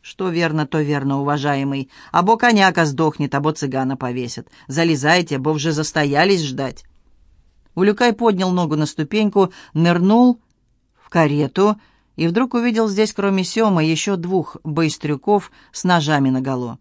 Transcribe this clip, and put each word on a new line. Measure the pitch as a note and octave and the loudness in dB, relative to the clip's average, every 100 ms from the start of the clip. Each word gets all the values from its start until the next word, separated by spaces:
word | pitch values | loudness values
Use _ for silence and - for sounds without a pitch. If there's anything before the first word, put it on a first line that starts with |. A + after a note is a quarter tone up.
«Что | - - F#3+ | -20 -8 -4
верно, | E3+ E3+ D#3 D3 | -2 -2 -2 -2
то | D#3 | -2
верно, | D3 D3 C3+ C#3 | -2 -2 -2 -2
уважаемый. | C#3 D3 C#3 C#3 C#3 C#3 C3+ - - | -2 -2 -2 -2 -2 -6 -8 -14 -4
Або | - F3+ A3+ | -2 2 2
коняка | A#3+ A3 F#3+ F3+ | 4 4 4 2
сдохнет, | D#3+ C3+ D#3+ D3+ C#3+ C#3 | -2 0 -2 0 -4 -2
або | D3 | -2
цыгана | D3+ C#3 C3 C3 C3+ | -4 -6 -4 -4 -4
повесят. | B2+ B2 A#2+ - - _ - | -6 -6 -8 -10 -16 _ -10
Залезайте, | C#3 E3+ D3+ C#3+ F3 F3 C#3 | -2 0 2 2 2 2 -4
бо | C3+ | -2
уже | D#3 D3+ | -2 -2
застоялись | D3+ D3+ - D3 C#3 F3+ F#3+ | -4 -4 -2 -2 2 2 2
ждать». | D3 C3 C3+ - - _ _ _ _ _ _ _ _ - | 0 -6 -8 -10 -20 _ _ _ _ _ _ _ _ 0
Улюкай | G3 G#3 B3 | 0 2 0
поднял | A3+ A#3 F#3 F#3 | 2 0 0 0
ногу | F3+ E3+ | 0 0
на | D3+ D3+ | -2 -2
ступеньку, | - D3+ G#3 G#3+ G3+ F#3 - - | -4 -4 0 0 2 0 -2 -10
нырнул | D3+ E3+ F3 F3+ A3+ B3 A#3+ _ _ _ _ _ _ | 0 2 4 4 6 4 2 _ _ _ _ _ _
в | _ | _
карету | E3+ D#3 D3 C#3 F3 G3+ G#3 _ _ _ - | 0 2 2 -2 2 2 0 _ _ _ -4
и | E3 | -2
вдруг | F3 B3+ | 0 0
увидел | B3 A#3 A3+ A3 | 0 0 0 0
здесь, | G3 A3 | 0 -2
кроме | - G3 F#3+ | 0 0 0
Семы, | F3+ - A3 F3+ | -2 0 2 2
еще | D#3 D#3+ - G3 | 2 0 -2 -4
двух | E3+ F#3 D3+ - | -2 -2 -4 -10
быстрюков | - D3+ E3 - D3 D3 - G#3 - _ _ | -8 -2 -2 -2 -4 -4 0 0 0 _ _
с | - | -6
ножами | F#3 F3 D3 D3+ C3+ | 0 0 2 0 2
наголо. | C3 C3 C3 B2 A#2+ | 0 -2 -6 -8 -12